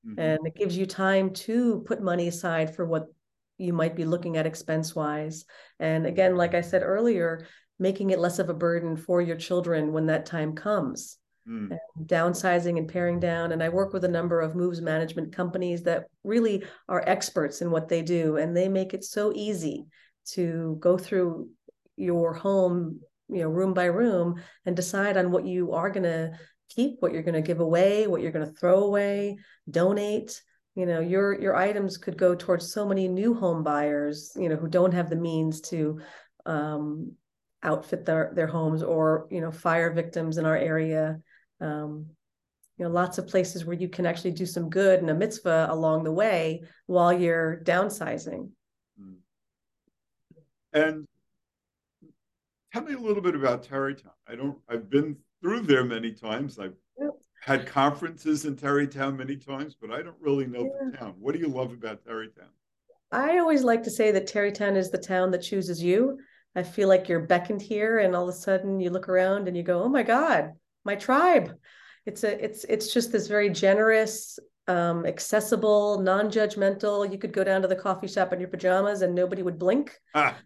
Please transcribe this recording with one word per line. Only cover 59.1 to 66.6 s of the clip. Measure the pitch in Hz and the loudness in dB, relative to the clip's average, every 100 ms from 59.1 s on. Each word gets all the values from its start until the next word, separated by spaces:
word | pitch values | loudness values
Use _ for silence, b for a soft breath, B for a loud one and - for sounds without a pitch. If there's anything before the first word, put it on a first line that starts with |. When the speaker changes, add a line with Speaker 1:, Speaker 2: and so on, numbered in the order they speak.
| 135 | -4
Speaker 1:
many | 131 139 | -8 -10
times, | 135 135 151 - | -10 -10 -10 -14
but | 107 | -10
I | 123 | -10
don't | 170 165 | -10 -6
really | 156 139 127 | -2 0 -2
know | 120 | -4
the | 123 269 131 | -6 -4 -8
Speaker 2:
Yeah. | 135 | -8
Speaker 1:
town. | 110 90 | -14 -8
What | 117 | -6
do | 165 | -4
you | 160 | -4
love | 127 127 | -4 -6
about | 120 110 104 | -8 -12 -12
Tarrytown? | 117 113 110 98 92 _ _ _ _ _ _ | -12 -12 -12 -18 -20 _ _ _ _ _ _
Speaker 2:
I | 240 277 349 | -4 2 2
always | 330 294 | 4 4
like | 247 226 | 4 2
to | 233 | 0
say | - 214 | 2 4
that | 196 190 | 4 0
Tarrytown | 214 202 202 202 196 | -2 -2 0 0 0
is | 185 | 0
the | 185 | -4
town | - 185 185 | -2 0 2
that | 180 | 0
chooses | 175 202 175 170 | -2 -4 -4 -2
you. | 175 190 262 277 B B B | 2 4 4 0 B B B
I | 185 | -8